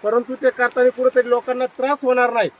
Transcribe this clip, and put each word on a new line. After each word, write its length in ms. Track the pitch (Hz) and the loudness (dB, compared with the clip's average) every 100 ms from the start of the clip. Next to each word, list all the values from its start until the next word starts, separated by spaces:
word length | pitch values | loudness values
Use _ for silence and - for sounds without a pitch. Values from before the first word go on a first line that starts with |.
परंतु 320 | 208 226 240 254 | 0 -2 -4 -2
ते 140 | 262 | -2
करताना 400 | 254 247 254 247 | 0 -2 2 2
कुठेतरी 400 | 247 254 254 240 | 2 0 2 0
लोकांना 360 | 240 247 247 254 | -2 -2 -4 -4
त्रास 320 | - 262 285 | -4 -4 -2
होणार 300 | 254 254 247 | 0 2 2
नाही 160 | 240 175 | 0 -4